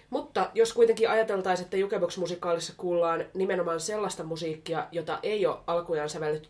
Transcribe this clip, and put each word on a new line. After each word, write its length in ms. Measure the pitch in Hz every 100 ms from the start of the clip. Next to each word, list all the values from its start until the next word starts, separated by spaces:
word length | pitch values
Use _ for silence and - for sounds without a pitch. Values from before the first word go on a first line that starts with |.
| -
Mutta 400 | 262 - 202 185
jos 200 | 214 226
kuitenkin 360 | - 226 220 220
ajateltaisiin, 540 | 220 220 196 190 180 180
että 120 | 190
Jukebox-musikaalissa 960 | 202 202 175 190 170 170 175 170 165 -
kuullaan 480 | 180 175 170 165 -
nimenomaan 460 | 185 196 180 165 165
sellaista 440 | 190 214 196 -
musiikkia, 640 | 160 160 165 156 - 160 -
jota 280 | 165 160 156
ei 220 | 202 214 170
ole 120 | 127 -
alkujaan 420 | 170 170 156 151
sävelletty 400 | 156 156 156